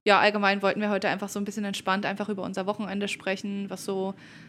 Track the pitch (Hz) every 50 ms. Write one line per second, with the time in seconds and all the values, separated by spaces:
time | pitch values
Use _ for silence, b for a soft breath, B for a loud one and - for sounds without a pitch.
0 | _ 208 202 190 - 208 208 214 202 190 196 202 196 196 - - 214 208 208 190
1 | 202 190 151 190 208 196 - 208 202 214 202 220 208 202 190 - - - 190 196
2 | 202 - 202 196 208 196 208 190 180 180 190 190 190 190 214 214 214 185 190 202
3 | 202 202 - - - 190 190 190 - 202 202 196 196 196 190 185 - - 196 190
4 | 190 190 190 B B B B B B